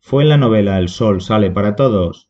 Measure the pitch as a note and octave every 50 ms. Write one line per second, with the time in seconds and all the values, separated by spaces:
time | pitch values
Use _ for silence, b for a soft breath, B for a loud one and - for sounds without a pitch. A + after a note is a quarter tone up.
0 | _ _ - C#3 C#3+ D3+ D3+ D3 C3+ A#2 A2 G#2+ G2+ G2+ F#2+ F#2+ F#2 F2 - -
1 | A#2 A2 G2+ F#2 F2+ - A2+ G#2+ G#2 F#2+ F2+ G2+ G2 G#2 G#2 - C#3 C3 A2 G2
2 | F2+ E2+ - - _ _